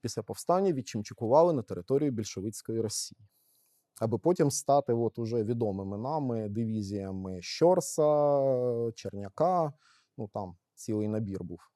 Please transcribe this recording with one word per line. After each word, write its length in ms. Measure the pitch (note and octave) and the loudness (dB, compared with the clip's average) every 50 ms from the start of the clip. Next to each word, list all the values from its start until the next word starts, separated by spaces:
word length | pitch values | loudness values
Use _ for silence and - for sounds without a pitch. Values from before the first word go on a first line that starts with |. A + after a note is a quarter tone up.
після 220 | _ A#2+ - - A2 | _ -6 -6 -6 -8
повстання 500 | - A2 - - - E3+ F#3 G3 G3 E3 | -8 -10 -10 0 2 2 4 4 2 0
відчимчикували 800 | C3+ B2 - - A2+ G#2 - - - A#2+ G#2+ B2 D3+ E3 F3+ E3 | 0 -4 -6 -6 -6 -6 -6 -8 -6 0 6 8 8 8 8 6
на 80 | C3+ | 0
територію 500 | - _ G2 F2 F2 - C3 C#3+ D3+ D3 | -2 _ -8 -8 -2 0 0 2 2 0
більшовицької 720 | B2+ G#2+ G#2+ - - - F#2+ G#2+ A2 - - - A2+ A2+ | -2 -2 -6 -6 -6 -6 -6 -6 -8 -8 -8 -6 -4 -2
Росії. 400 | A2+ G#2+ - - - - - _ G#2 _ _ _ _ _ _ _ _ _ _ _ _ _ _ - | -2 -2 -4 -6 -8 -8 -12 _ -20 _ _ _ _ _ _ _ _ _ _ _ _ _ _ -4
Аби 180 | A2+ A2+ G#2+ A2+ | -2 0 0 2
потім 340 | _ E3 F3+ - E3 C#3+ | _ 2 2 4 2 2
стати 420 | - - - - C#3 C#3+ C#3 - A#2 | 2 -2 0 4 2 4 4 2 0
от 260 | A#2 A#2 A2 - - | 2 2 0 -2 -2
уже 240 | A#2 A2 A#2 A#2+ G#2+ | -6 -2 0 0 0
відомими 540 | G#2 B2 A#2 A#2 G#2+ F#2+ G2 F#2+ G2 G2+ G2+ | 0 0 0 0 -2 -2 -4 -6 -6 -6 -6
нами 520 | A2+ C3 D#3 D#3 C#3+ B2+ A#2+ A2+ A2 G#2 | -6 -4 -4 -2 -2 -2 -4 -4 -4 -4
дивізіями 920 | G2+ A2+ A#2 A2 A2 G#2+ G#2 F#2+ G2+ G2+ G2 F#2+ F#2+ F#2+ F#2+ F#2+ F#2 F2+ | -4 -4 -2 -2 -2 -4 -4 -4 -6 -6 -6 -6 -6 -8 -8 -8 -8 -10
Щорса, 1500 | F2 - - - - F3 F#3 F#3 - - - - D3+ D3+ D3+ D3 D3 D3 C#3+ C#3 C3+ C3+ C3 B2 B2 B2 A#2+ A#2 A#2 A#2 A2+ | -10 -10 0 4 6 6 6 4 2 -4 0 2 2 4 4 4 4 4 4 4 2 2 2 2 0 0 0 0 -2 -4 -6
Черняка, 760 | - - F#2+ - G2+ G2+ G2 _ - D3+ F3 F#3 F3 E3 D3 C#3+ _ _ _ _ _ _ _ _ - | -6 -12 -10 -8 -8 -10 -10 _ 0 2 2 4 2 0 -2 -4 _ _ _ _ _ _ _ _ -10
ну, 100 | A2+ G#2 _ | -10 -8 _
там 220 | G#2+ G2+ F#2 F2+ _ _ _ _ | -8 -8 -8 -10 _ _ _ _
цілий 320 | - - - A2 G#2+ G#2+ G#2+ | -16 -6 -4 -2 -2 0 0
набір 360 | G#2+ G#2+ A2 G2+ G2 F#2 F#2 | -2 -2 -4 -4 -6 -8 -8
був 160 | E2+ F2+ - - _ _ | -10 -12 -14 -16 _ _